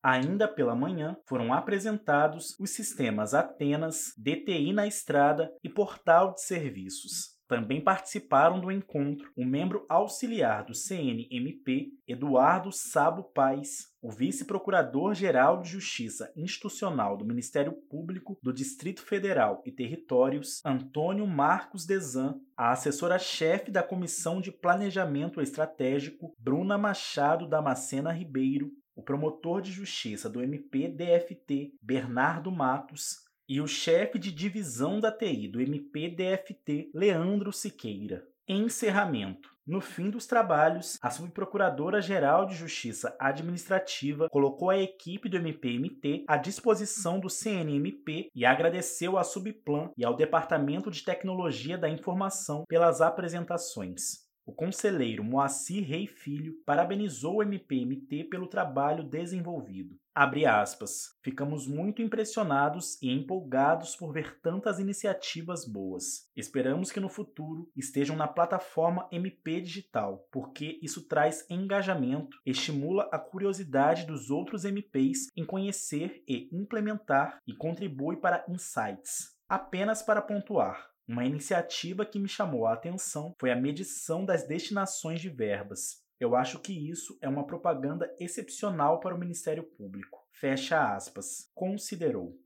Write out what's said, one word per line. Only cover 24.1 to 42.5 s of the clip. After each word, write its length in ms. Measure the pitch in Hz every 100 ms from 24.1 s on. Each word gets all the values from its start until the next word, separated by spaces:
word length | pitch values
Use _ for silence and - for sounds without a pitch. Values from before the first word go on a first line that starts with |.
| - - 180
de 120 | 185
Planejamento 880 | - 175 180 202 185 175 143 151 -
Estratégico, 920 | 135 - 156 - 127 139 143 - 165 -
Bruna 400 | 117 143 190 202
Machado 680 | 208 190 - - 143 165 170
Damascena 640 | 156 151 127 - 135 151
Ribeiro, 580 | 165 175 131 131 143 143 - _
o 100 | -
promotor 580 | - 139 156 156 170 185
de 100 | 190
justiça 580 | 185 196 - 113 104 110
do 140 | 120
M 160 | 127 147
P 300 | - 135 156
D 160 | 147
F 300 | 175 170 -
T, 360 | 185 _ 143 143 -
Bernardo 680 | 107 127 120 120 139 165 165
Matos, 680 | 180 131 135 - 151 - - _ _ _
e 140 | 135
o 60 | 147
chefe 520 | - - 165 208 226
de 140 | 180
divisão 640 | 151 196 208 180 117 143 208
da 140 | 220
T 180 | 214 214
I 180 | 123 104
do 120 | 113
M 180 | 135 147
P 300 | 143 151 165
D 160 | 170
F 300 | 185 190 -
T, 360 | - - 147 156
Leandro 580 | 156 202 175 175 208 202
Siqueira. 760 | 202 214 - 113 101 104 - - _ -
Encerramento. 1080 | 190 226 - 220 196 196 127 98 95 - _ -
No 160 | 180
fim 260 | - - 180
dos 180 | 123 -
trabalhos, 720 | 240 208 151 156 165 - -
a 80 | -
Subprocuradora-Geral 1400 | - 175 185 196 202 190 135 156 208 175 190 143 165
de 80 | 196